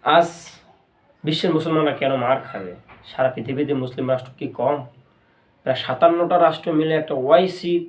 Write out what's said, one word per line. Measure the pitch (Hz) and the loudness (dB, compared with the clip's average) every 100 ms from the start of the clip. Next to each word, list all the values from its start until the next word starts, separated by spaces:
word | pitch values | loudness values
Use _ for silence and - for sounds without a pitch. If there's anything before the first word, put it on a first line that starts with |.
আজ | - 160 170 - - - _ _ _ _ _ _ | 4 4 4 -2 -18 -20 _ _ _ _ _ _
বিশ্বের | 151 151 185 | -4 -2 0
মুসলমানরা | 156 165 156 151 | 0 0 2 2
কেন | 139 139 135 | 0 -2 0
মার | 123 135 | 0 0
খাবে? | - 104 92 87 _ - - | -2 -12 -12 -14 _ -20 -18
সারা | - 131 | -2 -2
পৃথিবীতে | 127 113 135 147 | -2 -8 -4 -2
মুসলিম | 139 127 - 131 | -2 -4 -6 -2
রাষ্ট্র | 131 - - | -2 -4 -12
কি | 135 | -12
কম? | - 123 147 127 _ _ _ _ _ _ _ | -4 -2 -2 -6 _ _ _ _ _ _ _
প্রায় | - 131 | -4 -4
সাতান্নটা | - 127 170 170 170 175 | -2 2 4 4 2 4
রাষ্ট্র | 165 160 - | 4 2 -2
মিলে | 160 156 156 | 0 2 0
একটা | 156 | -2
ওআইসি | 135 127 165 185 180 175 175 | -4 4 4 4 -2 -2 -2